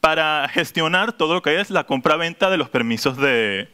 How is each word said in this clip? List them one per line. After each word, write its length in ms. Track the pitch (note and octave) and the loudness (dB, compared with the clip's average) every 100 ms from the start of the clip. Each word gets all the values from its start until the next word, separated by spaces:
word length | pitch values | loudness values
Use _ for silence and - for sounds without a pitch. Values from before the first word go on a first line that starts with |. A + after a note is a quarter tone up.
para 480 | D#3+ D#3 D#3 D3+ C#3 | 2 2 0 -2 -2
gestionar 640 | - D#3+ - D#3+ F3+ A3 | -4 -4 -2 0 0 -2
todo 220 | - D#3 | -2 0
lo 80 | F3+ | 0
que 180 | D3+ D#3+ | 0 0
es 100 | G3+ | 0
la 140 | F3+ | -2
compra-venta 640 | D3 C3+ D#3 D#3 E3+ E3+ F#3+ | -2 -2 2 0 -2 -2 0
de 60 | F#3 | 0
los 120 | C3+ | 0
permisos 480 | C3 A#2 A2+ C#3 B2+ | -2 -2 0 -2 0
de 520 | C#3 A#2+ G#2+ G2 - | 2 2 0 -2 -8